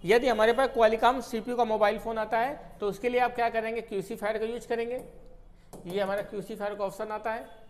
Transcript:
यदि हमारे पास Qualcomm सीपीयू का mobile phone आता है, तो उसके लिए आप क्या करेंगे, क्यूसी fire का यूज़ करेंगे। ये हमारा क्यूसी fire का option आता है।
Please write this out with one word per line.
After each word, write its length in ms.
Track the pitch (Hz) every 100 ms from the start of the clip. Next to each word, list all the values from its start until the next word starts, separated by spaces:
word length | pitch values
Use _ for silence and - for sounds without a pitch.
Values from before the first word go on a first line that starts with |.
यदि 240 | 170 233 262
हमारे 240 | 214 220
पास 160 | 233 269
Qualcomm 500 | 254 220 220 240 262
सीपीयू 340 | 233 226 214 240
का 80 |
mobile 340 | 233 220 208 220
phone 200 | 226 220
आता 200 | 214 226
है, 380 | 254 294 - -
तो 80 | 208
उसके 200 | 185 247
लिए 120 | 247
आप 140 | 240
क्या 140 | 240 233
करेंगे, 300 | 226 220 233
क्यूसी 340 | 220 202 180 226
fire 220 | 208 220
का 80 | 220
यूज़ 200 | 240 -
करेंगे। 340 | 233 233 254 - - - - - - - - 175
ये 140 | 190
हमारा 220 | 190 202
क्यूसी 320 | 196 214 - 208
fire 180 | 202
का 100 | 202
option 280 | 196 196 214
आता 200 | 214 220
है। 140 | 226 - -